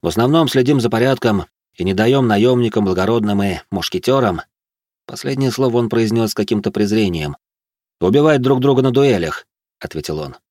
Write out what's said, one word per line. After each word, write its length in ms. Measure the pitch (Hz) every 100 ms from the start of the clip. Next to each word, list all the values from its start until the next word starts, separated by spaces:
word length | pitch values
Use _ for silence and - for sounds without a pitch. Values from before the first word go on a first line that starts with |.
"В 60 | 85
основном 420 | 107 120 160 151
следим 320 | 135 127 147
за 80 | 113
порядком 560 | 110 127 131 120 104 82 _ _ _
и 80 | 90
не 80 |
даём 340 | 95 113 139 123
наёмникам, 560 | 104 120 123 120 110
благородным 580 | 101 92 95 117 104 101
и 180 | 101 87 -
мушкетёрам". 720 | 92 - 90 - 135 120 82 - _ _ _ _ _ -
Последнее 440 | 110 - 135 135
слово 280 | 117 131 117
он 100 | 117
произнёс 440 | 113 113 113 110
с 20 |
каким-то 380 | - 104 107 101
презрением. 680 | 104 104 107 101 82 73 71 _ _ _ _ _ _
"Убивать 400 | 90 131 156 143
друг 180 | 127 131
друга 220 | 135 135
на 100 | 131
дуэлях", 560 | 127 139 104 82 - - _ _ _
ответил 400 | - 80 76 78
он. 160 | 73 62 _